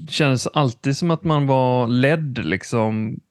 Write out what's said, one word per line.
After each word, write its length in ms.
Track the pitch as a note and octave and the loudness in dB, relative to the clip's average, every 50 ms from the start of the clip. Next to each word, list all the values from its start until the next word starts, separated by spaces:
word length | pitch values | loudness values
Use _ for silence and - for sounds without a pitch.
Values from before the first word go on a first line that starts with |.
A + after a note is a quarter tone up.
| D#3 - | -14 -8
kändes 380 | - - D#3 C#3 C3 B2 - | -2 0 2 2 2 0 -2
alltid 500 | - - D#3 C#3+ B2 A2+ - - C#3 C#3 | -2 0 0 0 0 -2 -2 -4 -4 -2
som 140 | - F3+ E3+ | 0 0 0
att 120 | E3 D#3 - | 0 0 0
man 240 | E3 D#3 D3 C#3+ | 0 0 2 2
var 400 | C3+ C3+ C3 B2+ B2+ B2+ B2 B2 | 2 2 2 2 2 2 2 2
ledd, 580 | A2+ B2 B2+ B2+ C#3 D#3+ D#3+ D#3 C#3 A#2+ B2 - | 2 2 2 4 2 2 0 -2 -4 -6 -4 -2
liksom, 720 | D#2 F#2 F#2+ - - - A#2 A2 A2 A2 A2 A2 G#2+ C3 - - _ | -2 -2 -2 -4 -4 -2 0 0 0 0 -2 -4 -4 -6 -10 -12 _